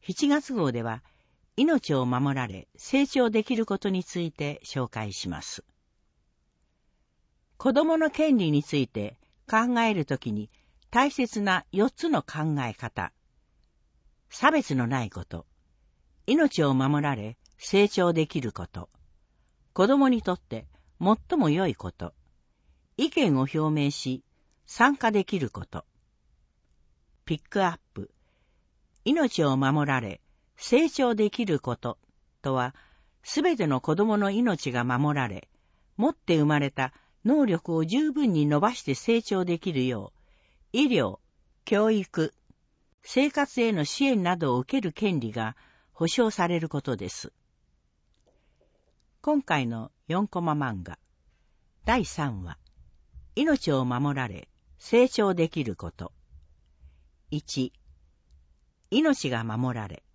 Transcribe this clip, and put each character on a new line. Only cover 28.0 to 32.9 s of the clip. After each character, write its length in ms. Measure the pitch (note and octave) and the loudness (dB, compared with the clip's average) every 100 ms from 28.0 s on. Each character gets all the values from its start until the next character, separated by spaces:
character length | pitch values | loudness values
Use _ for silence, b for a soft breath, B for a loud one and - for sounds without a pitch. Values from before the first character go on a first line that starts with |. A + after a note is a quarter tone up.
| - _ _ _ _ _ _ _ _ _ | -14 _ _ _ _ _ _ _ _ _
命 400 | - D#4+ C4+ - | -2 2 2 2
を 120 | D3+ C3 | 2 2
守 320 | C3+ D3+ C#3+ | 2 0 0
ら 120 | C3+ | -2
れ、 200 | A2 - _ _ _ _ | -4 -12 _ _ _ _
成 340 | - B3+ D#4+ | 2 2 2
長 240 | - B3+ | 2 0
で 160 | G#3+ G#3 | 2 0
き 140 | - G#3+ | 0 -2
る 120 | D3 | -2
こ 180 | - A#2 | -2 -6
と 220 | B2 - _ _ _ _ | -8 -10 _ _ _ _
と 120 | C#3 | -4
は、 200 | C3 B2 b b | -2 -2 b b